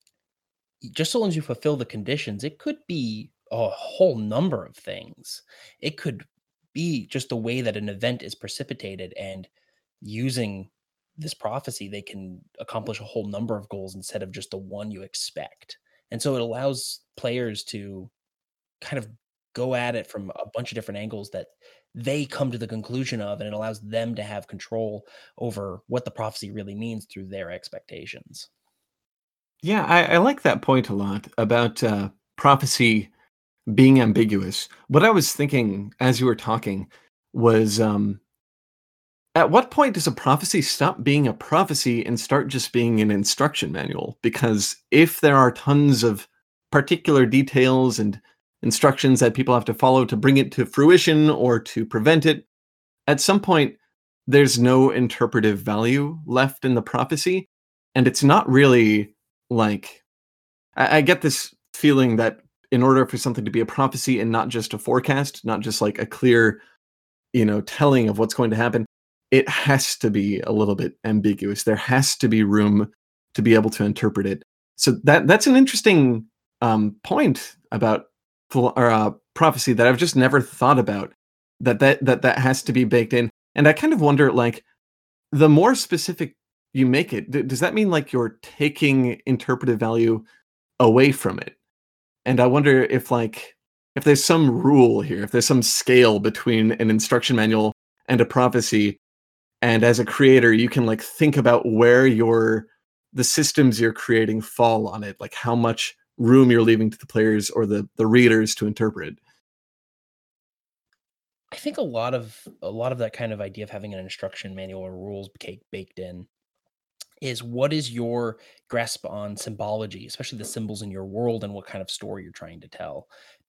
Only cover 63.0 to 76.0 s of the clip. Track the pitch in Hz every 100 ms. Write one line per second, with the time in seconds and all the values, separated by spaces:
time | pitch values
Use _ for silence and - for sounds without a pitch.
63 | 127 117 135 120 104 113 110 - 135 127
64 | - 120 113 113 123 120 107 107 - 123
65 | 131 135 139 - 113 107 110 107 104 -
66 | 110 - 127 117 113 110 _ _ _ _
67 | _ _ _ 123 107 104 - - 147 131
68 | 110 104 110 - 117 110 117 113 110 _
69 | _ _ _ 131 - - 143 139 - -
70 | 113 104 101 95 - 107 104 98 - -
71 | 110 107 104 98 98 101 - 107 - 127
72 | 139 - 123 110 101 104 104 101 104 _
73 | _ _ _ - 113 110 110 - 104 104
74 | 110 101 98 98 - _ _ - 226 220
75 | 143 160 - 214 294 262 262 - 220 175